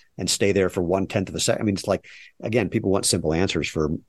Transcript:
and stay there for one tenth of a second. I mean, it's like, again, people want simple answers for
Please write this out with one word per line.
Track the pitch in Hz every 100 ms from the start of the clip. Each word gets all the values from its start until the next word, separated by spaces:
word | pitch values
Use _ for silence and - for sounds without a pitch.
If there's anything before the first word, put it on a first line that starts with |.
| _ -
and | 92
stay | - 101
there | 98 90
for | 98
one | 85 95 95
tenth | 107 92
of |
a | 87
second. | - -
I | 107
mean, | 95
it's | -
like, | 95 - - - _
again, | - 117 92
people | 117 101
want | 98 -
simple | 92 80
answers | 80 95 82 76
for | 80 78 80